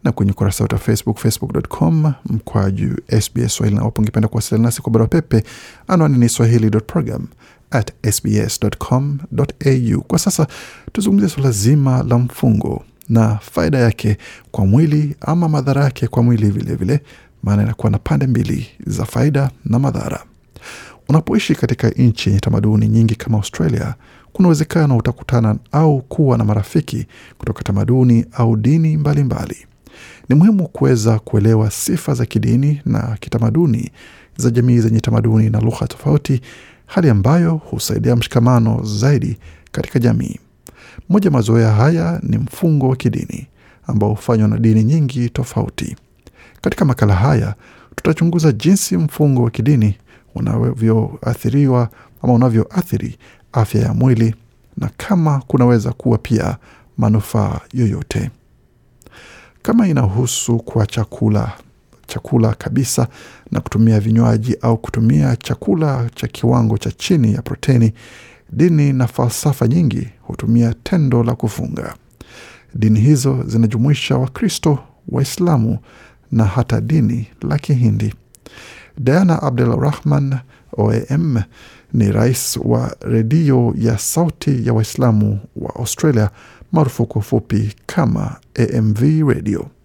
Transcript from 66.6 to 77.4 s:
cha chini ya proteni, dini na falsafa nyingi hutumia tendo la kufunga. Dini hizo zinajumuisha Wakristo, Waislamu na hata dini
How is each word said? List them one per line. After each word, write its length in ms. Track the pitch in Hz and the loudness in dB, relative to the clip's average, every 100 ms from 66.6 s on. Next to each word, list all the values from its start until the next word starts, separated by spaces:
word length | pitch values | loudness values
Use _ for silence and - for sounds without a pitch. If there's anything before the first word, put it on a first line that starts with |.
| 110 110 | 2 0
cha 120 | - | -4
chini 440 | - - 170 113 | -8 -2 2 2
ya 80 | 104 | 0
proteni, 500 | - - - 127 113 - - - - - _ | -6 -6 0 4 4 0 -20 -20 -20 -20 _
dini 400 | - 175 160 143 | 0 2 4 2
na 140 | 131 120 | 2 -2
falsafa 640 | - 123 - 151 135 117 | 0 -2 0 -2 0 0
nyingi 400 | 160 147 131 123 - | 2 0 -2 -8 -14
hutumia 520 | - - - 117 117 113 | -14 -6 0 2 2 -2
tendo 400 | - 185 143 123 | -2 0 2 2
la 120 | 117 | 0
kufunga. 600 | 120 110 - - - - - _ _ - - - - _ | -2 -4 -6 -8 -8 -10 -14 _ _ -20 -20 -20 -20 _
Dini 260 | 120 107 110 | -2 2 4
hizo 440 | 123 147 135 131 - | 4 4 2 -2 -2
zinajumuisha 720 | 113 113 113 131 143 - 131 | 0 0 2 0 0 0 -2
Wakristo, 640 | 131 - 220 - 160 139 - _ - | -2 -2 -4 0 -2 -2 -4 _ -6
Waislamu 720 | 127 139 - 175 143 110 - - - - _ _ | -4 -4 -2 0 2 0 -2 -8 -20 -20 _ _
na 120 | 117 | 0
hata 360 | 107 127 117 113 | 0 0 -2 -2
dini 480 | 110 156 110 120 110 _ | 0 0 0 -2 -8 _